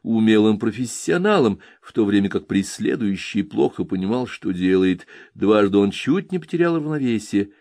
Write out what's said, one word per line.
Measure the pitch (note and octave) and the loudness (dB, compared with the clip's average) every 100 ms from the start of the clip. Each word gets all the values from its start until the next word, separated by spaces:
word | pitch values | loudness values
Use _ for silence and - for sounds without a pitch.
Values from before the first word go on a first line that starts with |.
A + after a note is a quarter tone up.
умелым | - A2+ A2 G#2+ A2 G#2+ | -4 2 4 6 4 2
профессионалом, | A2+ A2 B2 - - F3 G#3 G3 A#2 F2+ - _ | -2 -4 -8 -6 -2 0 2 2 2 0 -8 _
в | - | -6
то | A#2+ | -2
время | G2+ G#2 G2 | 2 2 0
как | F#2+ - | -4 -2
преследующий | G2+ F#2+ - G#2+ - G#2 F#2+ - G#2 | -2 -2 -4 -4 -2 -2 -4 -4 -4
плохо | F#2+ A2+ - - | -4 -2 -2 -2
понимал, | F2 F#2 F#2+ B2 A#2+ | -6 -4 -4 -4 -6
что | - - | -8 -8
делает. | F2+ F#2 F#2 F#2+ F#2 - - - | -2 2 2 2 0 -6 -20 -20
Дважды | - G2+ G#2+ G2+ G2+ | -4 2 4 4 2
он | G2+ | 2
чуть | - B2 F#3 - | 0 -2 -2 -2
не | F#3 | -8
потерял | - E3 E3+ E3 | -4 -2 0 0
равновесие, | D3+ D3+ B2+ A2 - G2+ G2 _ | -4 -2 -2 -2 -2 -2 -2 _